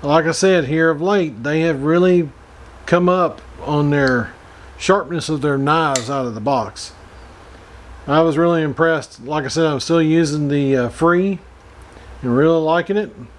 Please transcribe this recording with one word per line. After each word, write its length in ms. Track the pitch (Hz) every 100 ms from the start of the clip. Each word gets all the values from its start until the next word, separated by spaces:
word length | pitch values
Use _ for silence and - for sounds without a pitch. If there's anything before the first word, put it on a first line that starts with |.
Like 260 | 143 156 160
I 60 |
said, 340 | 160 190 180 135
here 240 | 156 165
of 120 | 151
late, 400 | 175 202 165 110
they 200 | 117 156
have 200 | 165 143
really 460 | 143 170 180 180 151 - - - - - -
come 220 | 175 180
up 340 | 185 175 - - -
on 280 | - 147 147
their 420 | 143 135 123 110 - - - - -
sharpness 500 | - 196 170 175 -
of 120 | 156
their 180 | 147 139
knives 500 | 139 160 156 131 117
out 180 | 139 127
of 80 |
the 60 | 110
box. 520 | 107 135 107 - - - - - - - - - - - - - -
I 140 | 147
was 180 | 165 147
really 240 | 170 170
impressed. 600 | 156 135 165 160 127 -
Like 200 | 120 151
I 40 | 135
said, 180 | 160 160
I'm 140 | 143
still 220 | - 165
using 460 | 156 160 160 151 147
the, 280 | 143 139 135
uh, 120 | 120
Free 500 | - 165 175 190 190 - - - - - - - -
and 140 | 127 120
really 240 | 156 165
liking 360 | 156 170 175 202
it. 140 | 185 - 120